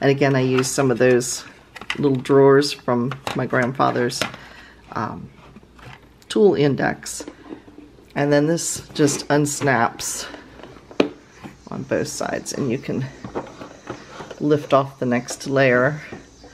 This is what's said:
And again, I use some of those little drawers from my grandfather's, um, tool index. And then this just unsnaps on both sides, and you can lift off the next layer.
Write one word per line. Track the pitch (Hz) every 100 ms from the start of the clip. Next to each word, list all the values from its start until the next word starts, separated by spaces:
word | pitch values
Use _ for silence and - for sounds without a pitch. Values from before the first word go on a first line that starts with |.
And | 139
again, | 139 139
I | 135
use | 131 127 131
some | - 135
of | 113
those | 127 123 120 - - - - - - -
little | 143 127
drawers | 123 139 135 139 143
from | - - 120 127 - - 135
my | 127
grandfather's, | 131 123 131 127 123 123 - - - - - - - -
um, | - 110 - 135 - - - - - - - - - -
tool | 220 202
index. | 139 143 131 - - - - - - - - - - - - - 143
And | 147
then | 143 151
this | 165 - - -
just | - 143 139 -
unsnaps | 147 143 - 143 117 117 - - - - - - - - - - - - - - - - - -
on | 64
both | 65 80 127
sides, | - - - -
and | - 139
you | 139
can | - 143 135 - - - - - - - - - - - - -
lift | 147 147 147
off | 135 135 -
the | 127
next | 120 123 - 147
layer. | 135 135 123 135 151 - - - - -